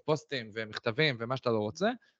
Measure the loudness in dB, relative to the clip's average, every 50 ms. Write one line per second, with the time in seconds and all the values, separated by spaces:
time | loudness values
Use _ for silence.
0 | 0 0 0 0 -2 -4 -8 -8 -8 -8 -8 -8 -8 -6 -8 -4 -2 -2 2 4
1 | 2 2 2 0 -2 -4 -4 0 2 2 2 2 2 0 0 0 0 0 0 -2
2 | _ _ _